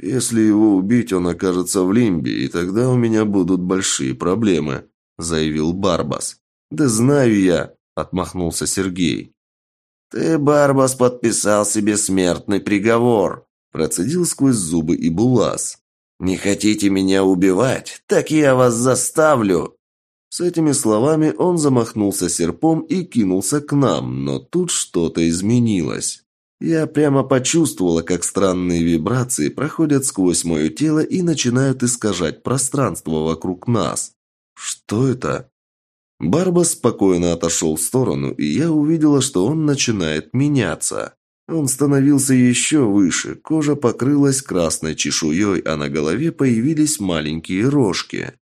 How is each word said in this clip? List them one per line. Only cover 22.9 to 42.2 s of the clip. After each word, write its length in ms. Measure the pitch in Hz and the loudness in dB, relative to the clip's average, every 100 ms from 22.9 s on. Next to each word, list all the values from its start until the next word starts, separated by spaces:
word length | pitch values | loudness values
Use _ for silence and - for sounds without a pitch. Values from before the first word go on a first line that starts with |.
| 185 | -4
кинулся 580 | - 120 95 92 - 147 | -2 -2 0 0 0 -4
к 140 | 147 143 | 0 2
нам, 480 | 123 71 64 65 | 2 0 -4 -6
но 160 | - 65 | -6 -6
тут 300 | - 175 175 | -4 -4 -2
что-то 580 | - - 90 80 85 82 | -4 -4 -2 -2 0 -2
изменилось. 960 | 85 101 123 113 95 67 50 - - _ _ _ _ | 0 0 2 2 0 -2 -6 -8 -10 _ _ _ _
Я 260 | 160 160 156 | -2 -2 0
прямо 360 | 147 147 139 | 0 2 2
почувствовала, 800 | 131 131 127 165 147 - 90 82 | 2 0 2 0 0 0 0 0
как 220 | 82 87 | 0 -4
странные 600 | - 95 95 92 90 85 | -2 0 0 0 0 0
вибрации 640 | 85 82 90 127 127 - 71 | 2 0 0 -2 -2 -4 -4
проходят 560 | - 151 - 156 139 131 | -4 -6 -2 0 0 0
сквозь 400 | - 90 85 85 | 0 0 0 -2
мое 240 | 78 78 | 0 -2
тело 300 | - 156 156 | -2 0 0
и 220 | - 185 | 0 0
начинают 640 | 170 143 123 123 135 131 | 0 0 0 2 0 0
искажать 600 | 120 - 107 87 78 - | -2 -2 -4 -2 -4 -4
пространство 800 | - 135 - 139 113 82 80 78 | -4 -2 -2 -2 -2 -2 -4 -2
вокруг 440 | 80 80 92 87 - | -2 -4 -6 -6 -2
нас. 460 | 110 80 - - _ _ _ _ - | 0 0 -4 -10 _ _ _ _ -14
«Что 520 | - - - 104 135 | -12 -12 -4 -2 0
это?» 420 | 107 76 67 - _ _ _ _ _ _ _ | -2 -4 -6 -10 _ _ _ _ _ _ _
Барбас 520 | 82 143 185 175 170 | -2 0 2 2 0
спокойно 640 | - 117 - 98 87 87 | 0 0 2 2 4 2
отошел 420 | 82 82 - 82 78 | 0 -2 -2 -2 -2
в 60 | |
сторону, 500 | - 127 117 69 69 | -2 0 0 -2 -4
и 140 | - 76 | -4 -2
я 260 | 90 165 | -2 0
увидела, 500 | 151 147 165 151 143 | 0 0 2 2 2
что 240 | 127 185 127 | 0 0 0
он 200 | 160 151 | 0 0
начинает 680 | 135 120 104 80 78 - | 0 -2 -2 -2 -4 -4
меняться. 800 | 127 147 139 92 76 - 52 - - _ _ - | -2 0 2 0 -4 -6 -6 -8 -14 _ _ -8
Он 200 | 160 139 | -4 -4
становился 680 | - 147 139 139 139 | 0 2 4 4 2